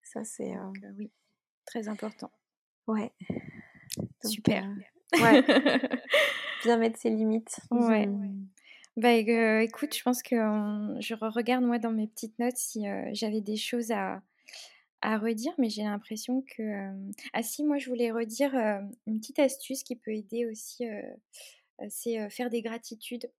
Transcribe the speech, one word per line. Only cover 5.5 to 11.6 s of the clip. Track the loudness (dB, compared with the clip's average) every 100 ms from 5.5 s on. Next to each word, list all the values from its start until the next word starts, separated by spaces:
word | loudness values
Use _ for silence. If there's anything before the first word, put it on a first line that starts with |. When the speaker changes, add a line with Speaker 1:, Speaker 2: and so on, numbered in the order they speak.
| 6 6 2 0 -4 2 4 4 0 -6 -2
Speaker 1:
Bien | 4 4
mettre | 4 2
ses | 0
limites. | 2 2 2 -2 -12 0
Speaker 2:
Ouais. |
Speaker 1:
<laughs> | 4 6 6 4 0 -4 -8 -10 _ _ -20 -12 2
Speaker 2:
Bah, | 4
éc-, | 6 4
heu, | 4 6 4
écoute, | 2 -2 -6 -2
je |
pense | 0 0
que, | 0 0
hem, | 2 0 -2 -4 -4 -6
je | -6 -4
re-regarde, | -4 -2 0 2